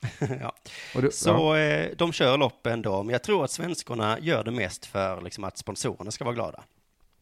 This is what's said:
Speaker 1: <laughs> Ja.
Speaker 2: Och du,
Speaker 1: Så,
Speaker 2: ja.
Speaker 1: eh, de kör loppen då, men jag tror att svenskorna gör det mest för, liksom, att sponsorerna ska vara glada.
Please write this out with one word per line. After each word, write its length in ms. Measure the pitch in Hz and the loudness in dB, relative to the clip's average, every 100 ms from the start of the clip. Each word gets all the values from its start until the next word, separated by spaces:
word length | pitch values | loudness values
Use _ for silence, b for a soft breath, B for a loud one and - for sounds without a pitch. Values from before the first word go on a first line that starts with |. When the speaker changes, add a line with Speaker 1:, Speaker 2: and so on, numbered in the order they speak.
| 123 - | -10 -4
Speaker 1:
<laughs> 200 | 135 131 | -4 -4
Ja. 120 | 123 - B B B | -8 -10 B B B
Speaker 2:
Och 80 | 131 | 0
du, 80 | 131 | 0
Speaker 1:
Så, 180 | - - | 2 4
Speaker 2:
ja. 280 | 165 156 156 | 6 6 4
Speaker 1:
eh, 320 | 151 151 165 - | 4 2 -2 0
de 160 | 170 | 0
kör 260 | - 135 139 | 4 4 6
loppen 440 | 127 - 120 117 | 2 0 -2 -2
då, 200 | 107 95 | 0 0
men 100 | 107 | 0
jag 100 | 123 | -2
tror 220 | - 196 | 2 2
att 60 | 131 | 2
svenskorna 680 | - 165 156 - 117 107 113 | -2 -6 -6 -6 0 0 0
gör 240 | 156 123 | 0 0
det 60 | 107 | 0
mest 360 | 120 90 - - | -2 -4 -4 -6
för, 340 | 98 95 90 | -2 0 -2
liksom, 240 | 90 - | -8 -8
att 140 | 95 - | -10 -8
sponsorerna 520 | - 95 123 - 101 | -10 -4 -4 -4 -10
ska 140 | - | -6
vara 100 | 113 | -4
glada. 300 | 117 90 - - _ _ _ _ _ | -4 -6 -8 -20 _ _ _ _ _